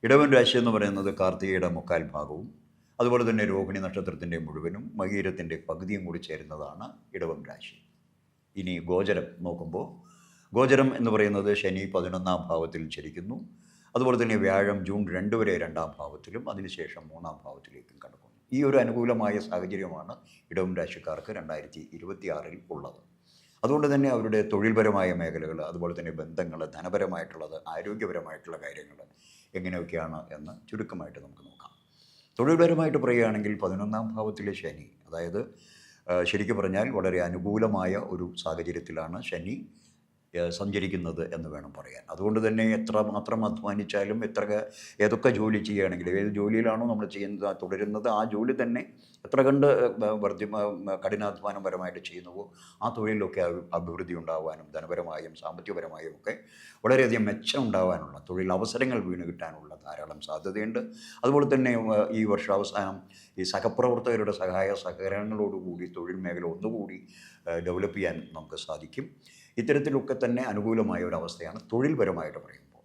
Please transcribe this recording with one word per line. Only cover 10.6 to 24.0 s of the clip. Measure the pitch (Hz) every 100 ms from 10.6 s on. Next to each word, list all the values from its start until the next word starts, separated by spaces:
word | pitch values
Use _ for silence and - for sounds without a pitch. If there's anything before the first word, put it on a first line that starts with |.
| 131 135 131 -
എന്ന് | 117
പറയുന്നത് | 107 104 101 101
ശനി | 101 95 92 95 95
പതിനൊന്നാം | 90 92 92 90 85
ഭാവത്തിൽ | 82 82 85 78
ചരിക്കുന്നു. | 76 76 82 92 135 - - _ _ _ 120
അതുപോലെ | 127 123
തന്നെ | 117 107
വ്യാഴം | 95 98 101 101 90
ജൂൺ | 101 95
രണ്ട് | 87 101 113
വരെ | 101 90
രണ്ടാം | 82 82 80 -
ഭാവത്തിലും | 73 76 - 90 80
അതിനുശേഷം | 95 95 90 78 - 78
മൂന്നാം | 80 85 73 69
ഭാവത്തിലേക്കും | 69 - 65 62 -
കടക്കുന്നു. | - - _ _ _
ഈ | 131
ഒരു | 143 135
അനുകൂലമായ | 120 117 120 113 107 104
സാഹചര്യമാണ് | - 90 92 95 92 80 82 123 _ _ _
ഇടവം | 85 92 90
രാശിക്കാർക്ക് | 80 - - 76 90
രണ്ടായിരത്തി | 101 80 78 73 78 -
ഇരുപത്തിയാറിൽ | 82 85 92 95 76 76 82 -
ഉള്ളത്. | 80 69 - _ _ _ _ _ _
അതുകൊണ്ട് | 120 147 147
തന്നെ | 139